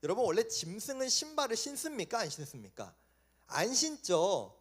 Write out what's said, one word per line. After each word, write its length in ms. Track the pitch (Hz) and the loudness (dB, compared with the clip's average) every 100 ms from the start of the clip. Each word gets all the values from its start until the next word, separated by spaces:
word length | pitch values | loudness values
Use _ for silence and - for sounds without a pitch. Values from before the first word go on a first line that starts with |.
여러분, 220 | 147 214 247 | 0 2 4
원래 220 | 214 226 | 4 2
짐승은 600 | - 165 202 233 262 262 | -2 -4 -6 -6 -4 2
신발을 480 | 254 311 311 269 220 | 0 2 0 0 0
신습니까? 640 | 285 285 320 277 165 226 | -2 -4 -4 -4 -2 0
안 100 | 175 | -2
신습니까? 640 | 147 143 131 101 - 98 - _ _ _ _ - | -4 -10 -12 -16 -10 -12 -12 _ _ _ _ -4
안 260 | 131 202 | 0 2
신죠. 800 | 262 311 294 - 175 180 170 95 - | 2 2 -2 2 4 4 2 -2 -12